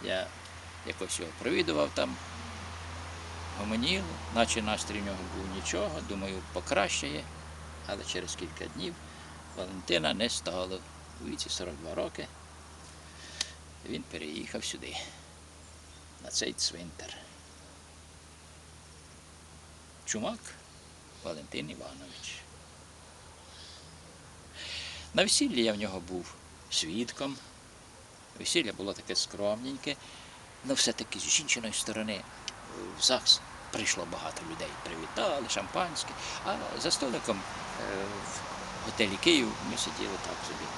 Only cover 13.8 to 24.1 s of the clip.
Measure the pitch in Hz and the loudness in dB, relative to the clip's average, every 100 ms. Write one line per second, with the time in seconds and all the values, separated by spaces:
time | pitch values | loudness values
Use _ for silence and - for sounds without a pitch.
13.8 | - 135 - - 76 80 - 113 - 65 | -6 -6 -4 -6 -4 -4 -4 -4 -4 -4
14.8 | 64 71 - - - - - - - - | -6 -6 -6 -12 -16 -16 -16 -16 -16 -16
15.8 | - - - - - - 64 - - 82 | -16 -16 -16 -14 -2 0 0 2 0 0
16.8 | 87 73 - - - - - - - - | -8 -8 -10 -10 -14 -16 -16 -16 -16 -16
17.8 | - - - - - - - - - - | -18 -18 -18 -18 -18 -18 -18 -18 -18 -18
18.8 | - - - - - - - - - - | -18 -18 -18 -18 -18 -18 -18 -18 -18 -18
19.8 | - - - 110 123 226 - - - - | -18 -14 -4 0 0 -2 -8 -14 -16 -18
20.8 | - - - - 82 80 71 127 151 - | -18 -18 -16 -8 -4 -4 -4 -4 -4 -6
21.8 | - - - - - - - - - - | -10 -10 -12 -10 -8 -10 -12 -16 -16 -16
22.8 | - - - - - - - - - - | -16 -18 -18 -16 -16 -16 -16 -14 -14 -14
23.8 | - - - | -14 -16 -16